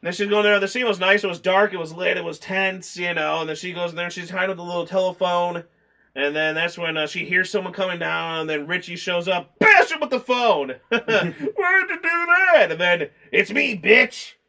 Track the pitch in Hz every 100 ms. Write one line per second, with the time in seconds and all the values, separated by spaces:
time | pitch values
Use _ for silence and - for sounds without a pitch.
0 | 165 180 202 208 208 202 196 247 247 190
1 | 185 202 196 170 180 190 208 180 160 165
2 | 180 175 170 156 - 190 190 190 175 -
3 | 175 170 151 156 160 156 180 175 175 165
4 | 175 175 170 180 190 175 175 175 170 190
5 | 185 180 180 175 175 170 170 _ _ _
6 | _ - 143 151 156 156 170 170 165 160
7 | 151 175 165 180 185 208 185 180 190 175
8 | 165 165 165 160 156 151 147 180 180 175
9 | - 175 170 180 - _ 440 403 - 320
10 | 294 254 - 254 240 175 139 127 _ 233
11 | 233 220 175 160 285 427 359 370 370 339
12 | 330 339 339 349 381 330 190 160 180 175
13 | 147 _ - 151 196 220 285 214 156 226
14 | - - - -